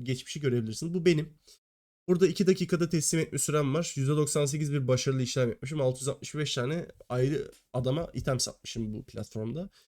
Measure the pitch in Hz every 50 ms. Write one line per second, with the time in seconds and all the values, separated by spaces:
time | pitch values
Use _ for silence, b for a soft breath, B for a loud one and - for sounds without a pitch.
0 | 120 127 127 127 - - - 151 147 131 120 120 110 110 107 - 160 170 170 185
1 | 165 180 170 151 156 - - _ B B B B _ _ _ _ _ _ _ _
2 | _ - 180 165 190 - - - 196 180 190 185 180 - 180 160 175 165 - 160
3 | 143 - - 160 156 156 - 139 - - 147 151 147 135 135 160 170 - - 147
4 | 131 139 151 151 151 143 - 151 143 135 151 147 156 143 143 143 127 127 127 127
5 | - 139 135 131 127 120 - 135 127 117 104 - - 131 160 151 131 127 127 -
6 | 131 139 - - - - - 151 147 135 - 135 120 131 160 175 - - - -
7 | - - 123 127 127 139 151 120 - - - - _ _ - 127 120 127 135 160
8 | 170 - - 117 - - 131 123 - - - _ - - - 117 113 107 107 107
9 | - - - 107 104 - - 110 110 113 127 160 185 202 b b b b